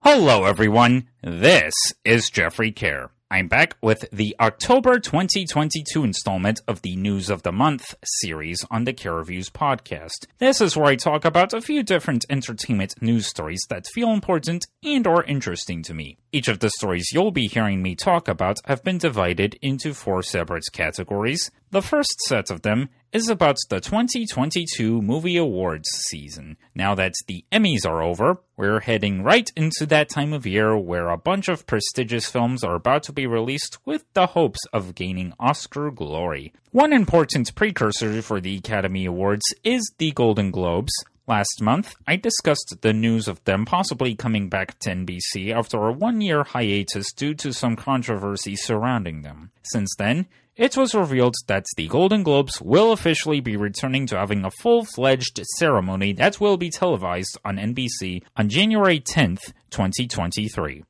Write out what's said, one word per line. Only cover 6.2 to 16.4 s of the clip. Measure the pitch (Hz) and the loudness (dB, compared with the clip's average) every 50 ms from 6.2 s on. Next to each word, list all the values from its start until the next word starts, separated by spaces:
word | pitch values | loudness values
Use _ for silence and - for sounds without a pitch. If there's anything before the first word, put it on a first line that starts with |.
| - - 95 92 92 101 110 - _ - | -2 -2 -2 0 0 0 0 0 _ -6
of | 113 90 | -6 -4
the | - 92 90 | -4 -6 -4
News | 92 95 104 101 98 90 92 | -2 -2 -2 -2 -2 -2 -2
of | 104 90 _ | -4 -2 _
the | 90 | -4
Month | 87 101 131 156 147 127 - - - _ - | 0 2 2 2 0 -2 -8 -14 -16 _ -10
series | - - - - 95 80 78 76 82 87 87 - - | -8 -6 -4 -4 -6 -6 -6 -6 -6 -6 -8 -8 -4
on | 117 113 120 | -2 -2 -2
the | 127 | -2
Kerr | 127 - - 98 82 | -4 -6 -6 -6 -4
Reviews | 82 82 80 90 92 92 - | -4 -6 -6 -8 -8 -8 -10
podcast. | _ - 151 143 131 - _ - - 76 80 82 - - - _ _ | _ -4 0 0 0 -2 _ -12 -12 -12 -10 -12 -14 -14 -14 _ _
This | _ 240 262 269 - | _ 2 2 4 4
is | 226 175 - | 2 2 2
where | 156 151 143 | 4 4 4
I | 139 | 4
talk | 123 - 165 151 151 - | 4 2 0 0 2 2
about | 170 151 175 180 196 - | 4 4 4 2 4 0
a | 226 | -6
few | 233 - 302 294 | -4 -2 -2 -2
different | 240 - 196 165 - - 139 117 - - | 0 2 0 0 2 0 -2 -2 0 -2
entertainment | 143 135 117 - 117 - - - 117 101 95 95 - - | -4 -4 -4 -6 -8 -10 -4 -2 0 0 0 -2 -4 -2
news | 113 113 117 113 101 | 0 2 2 2 0
stories | - - - 80 78 87 92 - - | -2 -6 -6 -6 -6 -6 -6 -6 -6
that | - 90 - - - | -8 -8 -8 -8 -4
feel | 233 240 233 | -2 0 2
important | 220 208 - - 185 160 147 165 170 175 - _ _ _ - | 2 0 2 0 0 0 0 -2 -4 -4 -6 _ _ _ -6
and | 302 294 269 233 | 0 0 2 4
or | - 165 170 160 | 4 4 4 2
interesting | - 143 135 120 - 87 85 - - 90 82 80 | 2 -2 -2 -2 -4 -6 -6 -6 -8 -8 -8 -8
to | - 85 | -8 -10
me. | 80 76 67 - _ _ _ | -10 -10 -12 -14 _ _ _
Each | - - | -4 -2